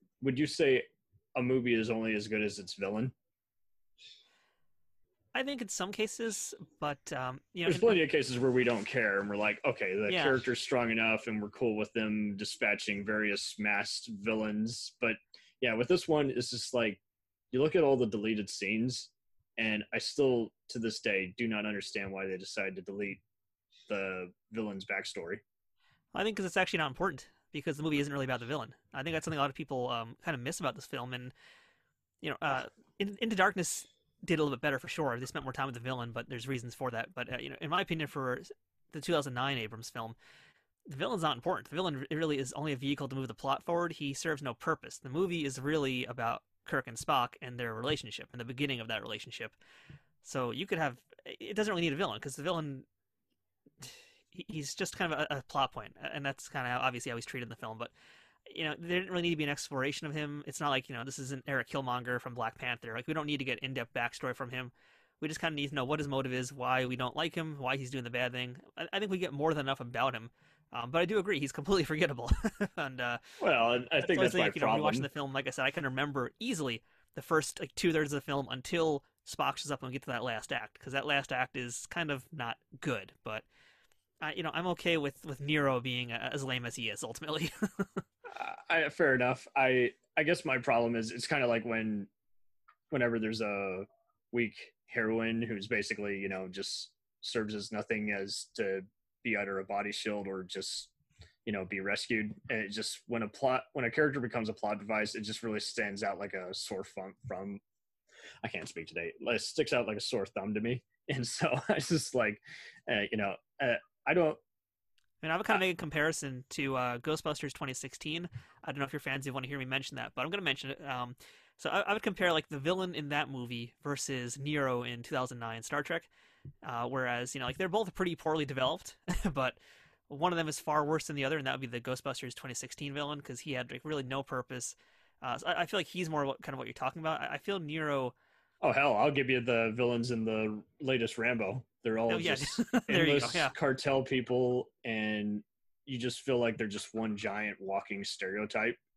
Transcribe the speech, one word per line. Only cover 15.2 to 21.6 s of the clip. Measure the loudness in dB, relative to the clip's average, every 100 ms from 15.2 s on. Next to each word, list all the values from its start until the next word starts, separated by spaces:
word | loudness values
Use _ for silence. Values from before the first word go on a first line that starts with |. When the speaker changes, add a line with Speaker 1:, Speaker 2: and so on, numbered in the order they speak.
| _ -20 -20 _
Speaker 1:
yeah, | 0
with | 2 4
this | 4 6
one, | 4 4
it's | 0 -2
just | -4 -2
like, | 2 2 0 _ _ _ _ _
you | 2
look | 4 6
at |
all | 6 6
the | 4
deleted | 2 0 0 -2
scenes, | -2 0 2 0 -2 -8 _ _ _ _ -2
and | 0 0 -2
I | -4
still, | -2 4 4 4 2 -6 -10
to | -2
this | -2 0
day, | 2 2 0 -2
do | -2
not | 0